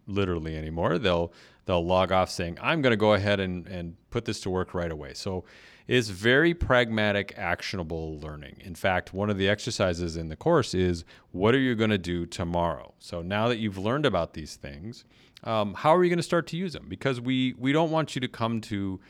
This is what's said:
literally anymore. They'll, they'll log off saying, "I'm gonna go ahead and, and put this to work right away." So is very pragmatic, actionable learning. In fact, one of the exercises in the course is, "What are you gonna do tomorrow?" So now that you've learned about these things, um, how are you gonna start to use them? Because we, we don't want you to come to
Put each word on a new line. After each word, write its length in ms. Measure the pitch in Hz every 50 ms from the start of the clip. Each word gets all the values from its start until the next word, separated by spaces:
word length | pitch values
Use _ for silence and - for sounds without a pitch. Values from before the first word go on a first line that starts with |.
| _
literally 500 | - 98 98 98 90 87 82 78 80 80
anymore. 420 | 78 78 78 80 85 87 - 180 160
They'll, 340 | 120 92 87 85 85 85 - - - - - _ _
they'll 180 | - 92 87 85
log 280 | 87 92 92 95 85 95
off 180 | 92 90 -
saying, 280 | - - 90 85 85 -
"I'm 220 | 101 127 160 165 135
gonna 140 | 127 113
go 180 | 101 107 107 107
ahead 260 | 98 98 101 101 98
and, 260 | 95 92 90 90 82
and 300 | - 92 90 85 85 85 - _ _
put 140 | - 120 113
this 160 | - 104 -
to 100 | - 98
work 240 | 92 92 90 - -
right 160 | 90 87 85
away." 240 | 80 76 71 67 64
So 300 | - - 101 92 92 - - - - - - - - _
is 240 | - 123 123 117 104
very 440 | 95 90 104 117 127 139 165 170 170
pragmatic, 800 | 170 - 110 131 123 123 113 113 107 107 104 101 101 98 - -
actionable 840 | - 101 85 87 - - - - 95 85 80 85 80 80 80 78 73
learning. 380 | 76 78 76 76 71 - - -
In 140 | - 98 85
fact, 380 | - - 98 92 90 - - -
one 160 | 92 101 104
of 80 | 104
the 120 | 95 98 98
exercises 680 | 104 104 - 120 - - 104 92 85 82 87 85 80
in 120 | 82 82 80
the 80 | 78
course 360 | - - 160 170 156 117 - -
is, 300 | 92 92 90 87 82 82 - - - _ _
"What 240 | - 87 95 110 123
are 40 | 139
you 160 | 131 127 120
gonna 240 | 107 110 107 107 98
do 260 | 82 87 87 87 85
tomorrow?" 680 | 82 - - 87 85 87 87 85 85 76 64 - - - _
So 240 | - - - 87 85
now 260 | 90 101 107 110 120
that 100 | 123 107
you've 200 | 110 107 95 98
learned 280 | 95 107 127 151 147
about 260 | 135 98 87 80 - -
these 240 | 85 78 73 -
things, 480 | - - 71 71 71 82 113 120 - - _ _ _ _ _ _ - -
um, 320 | 117 113 110 104 104 95
how 200 | - - 151 160
are 80 | 180 180
you 80 | 175
gonna 120 | 175 170 156
start 240 | - 180 170 151 -
to 80 | -
use 160 | 165 190 185 143
them? 140 | - - -
Because 320 | 98 - - 135 131 123
we, 340 | 117 127 131 127 131 127 123 -
we 140 | 120 135 143
don't 180 | 156 170 160
want 240 | 156 160 151 - -
you 60 | 143
to 80 | 123 -
come 320 | - - 117 113 117 113 107
to 360 | - 107 101 98 98 95 90 - -